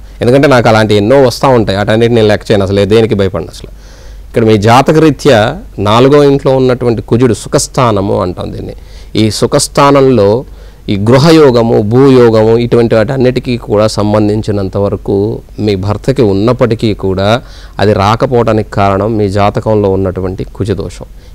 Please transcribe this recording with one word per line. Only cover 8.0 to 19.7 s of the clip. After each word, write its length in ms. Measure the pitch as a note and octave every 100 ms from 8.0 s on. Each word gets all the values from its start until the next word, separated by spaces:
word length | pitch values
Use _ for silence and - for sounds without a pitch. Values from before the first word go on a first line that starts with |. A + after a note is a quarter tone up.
| G2+ G#2+
అంటాం 320 | F2+ F2 F#2+
దీన్ని. 200 | G#2+ G2+ G#2 - - - G#2
ఈ 160 | G#2+
సుఖస్థానంలో 1120 | - A#2 C#3+ - - C#3+ C#3 C3+ A#2+ G2 A#2 D#3 - - - -
ఈ 60 | G2+
గృహయోగము, 840 | G#2+ C3 E3 D#3+ C#3+ A#2+ A#2 A#2+
భూయోగము, 760 | G#2 B2 C#3 B2+ A#2 A2 A2 A#2
ఇటువంటి 380 | A#2+ A#2+ A#2 A2
వాటన్నిటికీ 600 | G#2+ C3+ B2+ B2+ B2+ A#2+
కూడా 300 | - G#2 A2
సంబంధించినంత 880 | - G#2 G#2+ G#2 G#2+ G#2+ G2+ F#2+ G2+
వరకు 640 | G2+ G2+ - G2 G#2 A#2+ - -
మీ 160 | G#2+ F#2+
భర్తకి 460 | G2+ G#2 - C3+
ఉన్నప్పటికీ 720 | G#2+ G2 A2+ B2+ A#2+ A2+ A2+
కూడా 480 | G2 F#2+ F#2+ G2+ A#2+ - - - -
అది 140 | G2+
రాకపోవడానికి 800 | G2 G2+ A2 C3+ A#2+ A2+ G#2+ G2+
కారణం 460 | G#2+ G2 G2 G#2+ A2
మీ 120 | G2+
జాతకంలో 600 | G2+ G2+ G#2+ A2